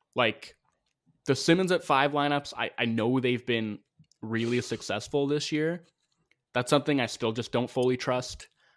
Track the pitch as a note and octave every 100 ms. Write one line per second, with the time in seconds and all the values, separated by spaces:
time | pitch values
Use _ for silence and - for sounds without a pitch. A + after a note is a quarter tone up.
0 | _ - A#2 A2 - - _ _ _ _
1 | _ _ - C3+ - E3+ F#3 F3+ - C#3
2 | C#3+ C#3+ C#3+ C#3+ C#3 - A2+ - A#2+ A2+
3 | A2 C3 B2+ B2 - A#2 A2 G#2 _ _
4 | - - A2 A2+ A#2 B2 - A2+ - G2+
5 | - D3 C#3+ D3 - D3+ D#3 F3 - _
6 | _ _ _ _ _ A#2+ B2+ D3 C3+ C#3+
7 | A#2 - A#2 A2+ A2+ A#2+ B2 - B2+ B2+
8 | - B2+ B2 - - _ _